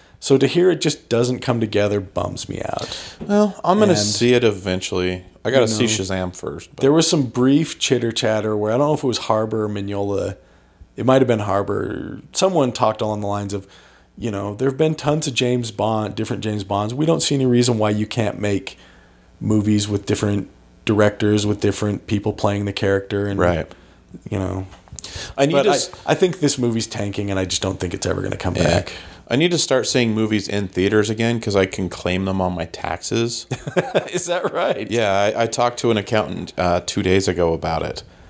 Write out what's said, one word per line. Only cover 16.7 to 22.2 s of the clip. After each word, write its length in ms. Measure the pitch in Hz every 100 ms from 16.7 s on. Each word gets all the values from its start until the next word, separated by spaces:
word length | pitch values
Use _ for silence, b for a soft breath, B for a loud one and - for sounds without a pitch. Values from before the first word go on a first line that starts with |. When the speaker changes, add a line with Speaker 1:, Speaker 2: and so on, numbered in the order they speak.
| 101 107
Speaker 1:
We 120 | 127 156
don't 140 | 156
see 140 | - 139
any 100 | 127
reason 320 | 120 123 113
why 120 | 107
you 160 | 107 107
can't 340 | - 104 -
make 360 | 104 98 - - b b b b b -
movies 480 | 104 107 104 107 104
with 180 | 101 -
different 420 | 107 104 101 - - _ _
directors, 640 | - 104 104 - 104 104 104
with 120 | 101
different 460 | 101 98 104 101 -
people 260 | 104